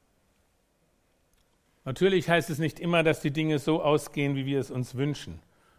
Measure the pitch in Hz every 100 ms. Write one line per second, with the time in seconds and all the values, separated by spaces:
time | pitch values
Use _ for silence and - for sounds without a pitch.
0 | _ _ _ _ _ _ _ _ _ _
1 | _ _ _ _ _ _ _ _ 135 127
2 | 190 185 165 170 - 147 160 - 170 170
3 | 160 156 151 147 156 151 160 156 151 151
4 | - 147 143 139 135 139 - 127 120 123
5 | 147 139 - 78 _ _ _